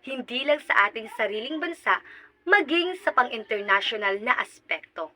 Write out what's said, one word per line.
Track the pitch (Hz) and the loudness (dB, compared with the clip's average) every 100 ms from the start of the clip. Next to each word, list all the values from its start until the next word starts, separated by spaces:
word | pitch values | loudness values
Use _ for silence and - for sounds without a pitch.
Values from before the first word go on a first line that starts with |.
| - | -8
hindi | 269 - 247 285 | -10 -6 -4 0
lang | 294 | 0
sa | - - 202 | 2 2 2
ating | 226 220 - | 0 -10 -4
sariling | 214 214 247 311 | -2 -2 -4 -4
bansa, | 339 330 - 185 - - - _ - | -6 -4 0 0 0 -20 -20 _ 2
maging | 403 294 330 349 370 | 2 4 0 0 -2
sa | - | 0
pang-international | - 247 233 214 208 202 196 - 220 202 196 | 2 2 -2 -4 -4 2 2 2 -2 -2 -2
na | 226 - | 0 -2
aspekto. | 208 - - 160 - - 160 | -2 -10 -8 -8 -8 -10 -10